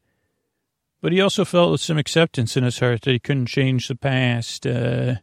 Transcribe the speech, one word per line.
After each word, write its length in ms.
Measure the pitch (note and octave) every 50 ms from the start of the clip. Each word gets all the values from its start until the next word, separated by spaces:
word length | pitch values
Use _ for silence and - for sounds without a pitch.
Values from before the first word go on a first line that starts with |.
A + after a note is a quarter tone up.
| _ _ _ _ _ _ _ _ _ _ _ _ _ _ _ _ _ _ _ _
but 120 | - D#3+
he 80 | F3 F#3
also 220 | G3 G3 - A3 F3
felt 360 | - - F3 F3 E3+ D#3+ C#3
some 160 | - - D#3
acceptance 600 | D3+ C#3+ - - E3 E3 - - C#3 A2+ - -
in 80 | C#3 B2+
his 140 | B2 - -
heart 240 | B2+ B2 A#2+ A2
that 100 | - C#3
he 60 | B2+ A#2
couldn't 280 | - - C#3+ C3+ B2
change 420 | A#2 - C#3+ C3+ C3 C3 B2 - -
the 60 | B2+
past. 720 | - - C#3 C3 C3 C3 B2 A#2+ A#2 A#2 - - - -
Uh, 500 | - B2 B2 B2 B2+ B2+ B2 B2+ B2 - -